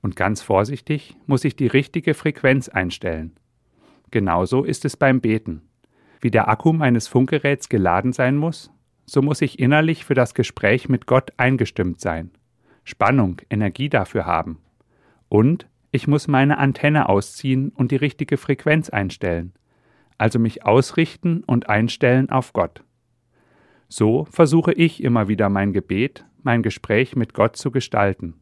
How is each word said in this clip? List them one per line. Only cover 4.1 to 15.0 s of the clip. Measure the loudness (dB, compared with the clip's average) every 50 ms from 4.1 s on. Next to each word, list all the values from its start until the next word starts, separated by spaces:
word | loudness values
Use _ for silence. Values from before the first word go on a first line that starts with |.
Genauso | -2 -2 0 2 0 0 0 0 0 0 0
ist | -2 -6 -4 -6
es | -8 -2
beim | _ 2 2 2 2
Beten. | 0 0 -2 -2 -4 -8 -12 -12 _ _ _ _ _ _ _ _ _ _ _ _
Wie | -2 2
der | 2 2 2
Akku | 2 0 2 2 2 2
meines | 4 2 2 2 0 -2
Funkgeräts | 0 0 0 2 2 0 -2 0 -2 -2 -2 -4 -2
geladen | -2 0 2 2 2 2 0 -2 -2
sein | 0 0 0 0
muss, | 0 -2 -4 -6 -8 -16 -20 _ _ _ _ _ _ _ -2
so | 0 0
muss | 0 0 0 0
ich | -2 -4 0 0
innerlich | 2 4 4 4 2 2 -2 -4 -4
für | -2 2
das | 2 2 0 0
Gespräch | -4 -4 -4 _ -2 0 2 2 0 0
mit | -2 -2 -2 0
Gott | 2 2 2 2 -2 _
eingestimmt | 0 0 0 2 0 -2 -4 _ -4 -4 -4 -4 _
sein, | -6 -6 -6 -6 -10 -12 _ _ _ _ _ _ _ _ _ _ _
Spannung, | -20 -4 _ 2 2 4 4 2 0 -2 -8 -10 _
Energie | -4 -2 -2 -4 -4 -6 -4 -2
dafür | 0 -2 -2 -2 -4 -6 -2
haben. | -2 -2 -2 -2 -6 -12 -14 _ _ _ _ _ _ _ _